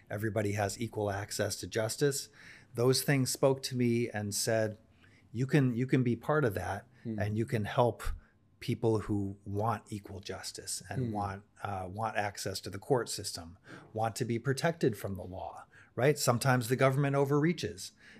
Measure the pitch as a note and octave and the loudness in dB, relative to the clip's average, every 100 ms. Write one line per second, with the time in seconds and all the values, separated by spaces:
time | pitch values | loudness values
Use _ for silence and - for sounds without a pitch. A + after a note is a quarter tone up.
0 | - G#2 A2 G#2 G#2 G#2 G2+ - A2+ - | -8 -4 0 0 0 2 0 0 -4 -2
1 | G#2 G2 G2+ - G2+ - F#2 A2+ A2 - | -2 -2 -4 -2 -2 -2 -4 -2 -2 0
2 | C#3+ C3+ - - - - - - B2 C3 | 0 0 -6 -14 -20 -20 -8 2 4 4
3 | - C#3 B2+ - C#3 C3+ - B2 A#2+ A#2 | 4 2 2 4 4 4 -2 0 2 2
4 | A#2 G#2+ G#2 G2+ - A2+ A2 G#2 _ _ | 0 -2 -4 -2 0 2 2 -4 _ _
5 | - - - A2+ C3 D#3 C3 A#2 B2+ C#3+ | -20 -20 -10 -4 2 4 4 2 2 4
6 | B2 A2+ - D3+ C3 F#2+ F#2 G2 - - | 4 2 2 2 2 0 -4 -6 -8 -12
7 | A#2 A2 G#2+ G#2+ A2+ A2+ G2+ - A#2+ - | -8 -2 0 0 0 -2 0 2 2 2
8 | - - - _ _ _ - A2+ A2+ A2 | -4 -4 -8 _ _ _ -4 0 2 2
9 | - G#2 G2 G2 - G2+ A2 G#2+ - G#2+ | 0 -2 -2 -6 -6 -2 0 -2 -4 -12
10 | G2 F#2+ - F#2 - - - - - - | -10 -12 -10 -10 -10 -12 -8 -8 -6 -4
11 | A#2+ G#2 G2+ F#2+ - _ G2+ G2 F#2 G2+ | -2 -2 -2 -4 -12 _ -6 -6 -6 -4
12 | A2 G#2+ G2+ - - F#2+ - G2+ - B2+ | -2 0 -2 -2 -6 -6 -8 -8 0 0
13 | A2+ - G2 - E2+ F2 - - - A2 | 0 -6 -8 -10 -12 -18 -20 -20 -10 -4
14 | A2+ - A#2 A#2 C3+ C#3 E3+ E3 D3+ G#2+ | -4 -2 -2 -2 -2 0 0 2 0 0
15 | G2+ F#2+ F#2 F2+ E2 - - - - - | -4 -8 -10 -10 -10 -12 -18 -20 -12 0
16 | C3 D3 - A#2+ C3+ B2+ A2+ B2+ C3+ C3+ | 2 4 2 4 4 4 2 4 4 4
17 | C#3+ C#3 C#3 D3 D#3 F3+ G2+ F2+ - - | 2 2 2 4 2 0 -4 -6 -14 -16
18 | - | -20